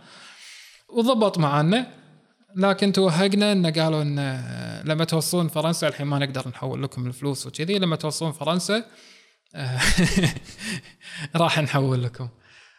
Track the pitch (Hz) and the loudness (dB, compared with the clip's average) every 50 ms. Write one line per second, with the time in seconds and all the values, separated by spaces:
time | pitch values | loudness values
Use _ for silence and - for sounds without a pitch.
0 | - - - - - - - - - - - - - - - - _ _ - 240 | -6 -14 -20 -20 -20 -20 -20 -20 -20 -20 -20 -20 -20 -20 -20 -20 _ _ -2 0
1 | 226 247 262 226 220 196 190 180 156 147 143 147 151 160 196 247 254 - - - | 2 2 4 4 4 2 2 2 2 2 4 4 4 4 4 2 0 -2 -8 -18
2 | - - - _ _ _ _ _ _ _ 196 185 190 196 190 196 208 202 185 190 | -20 -20 -20 _ _ _ _ _ _ _ -2 0 2 2 2 2 2 2 4 4
3 | 190 190 156 165 190 202 196 202 208 208 208 190 175 160 156 160 160 160 156 151 | 4 4 4 4 2 4 4 4 4 4 4 4 2 2 2 2 2 2 2 0
4 | 151 147 143 143 139 135 131 131 123 120 120 120 120 113 110 107 110 143 156 156 | 0 0 -2 -2 -2 -4 -4 -6 -8 -8 -10 -10 -8 -8 -10 -6 -4 -2 0 0
5 | 165 160 165 160 147 - - 180 170 156 - 151 151 160 170 - - 151 139 - | 0 0 0 0 0 0 0 0 0 0 0 0 0 0 0 0 0 -2 -2 -2
6 | 143 143 143 139 143 139 131 131 131 131 120 - - 131 - 127 135 131 - 131 | -2 -2 0 0 0 -2 -4 -6 -6 -8 -8 -8 -6 -6 -4 -4 -6 -6 -6 -6
7 | 123 123 123 - - 143 135 131 - 131 - - 156 170 202 202 190 170 160 156 | -6 -6 -6 -6 -4 -4 -4 -4 -6 -10 -8 -6 -4 -2 0 0 0 0 0 -2
8 | - 156 147 - 165 160 139 - 143 151 170 185 175 - 202 226 226 - - - | -2 -4 -4 -4 -4 -4 -4 -4 -2 0 0 0 0 0 0 -2 -2 -6 -12 -20
9 | - - - - _ _ _ _ _ _ - 156 143 127 127 127 - - - - | -20 -20 -20 -20 _ _ _ _ _ _ -12 -10 -6 -6 -2 0 2 4 4 4
10 | 180 143 - 202 180 - - - - - - - 202 220 214 147 - - - _ | 4 4 4 2 2 2 0 -4 -10 -16 -16 -14 -10 -8 -8 -10 -10 -14 -20 _
11 | - - - 175 156 143 - 165 170 160 - 160 151 127 - 143 135 135 131 127 | -20 -18 -14 -12 -10 -4 0 2 2 2 2 2 0 0 2 0 2 2 0 0
12 | 123 120 - - 127 117 - _ _ _ - - - - _ | -2 -4 -6 -8 -12 -14 -14 _ _ _ -20 -20 -20 -20 _